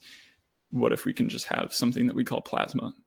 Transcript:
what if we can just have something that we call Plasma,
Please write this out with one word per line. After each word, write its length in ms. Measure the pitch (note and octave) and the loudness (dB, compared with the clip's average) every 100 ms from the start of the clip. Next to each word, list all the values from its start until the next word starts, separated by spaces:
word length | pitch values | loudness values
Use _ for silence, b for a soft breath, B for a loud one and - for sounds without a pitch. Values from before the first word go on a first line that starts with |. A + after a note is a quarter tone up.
| b b b b _ _ - | b b b b _ _ -6
what 200 | B2 A#2 | 2 4
if 140 | - - | 2 0
we 80 | |
can 160 | - - | 0 0
just 160 | - - | -2 -4
have 260 | G1+ - | -2 -2
something 340 | - B2 B2 A#2+ | 0 0 2 2
that 80 | - | 2
we 80 | |
call 180 | B2+ A#2+ | 0 -2
Plasma, 520 | - - - - - - | -2 -2 0 -2 -4 -10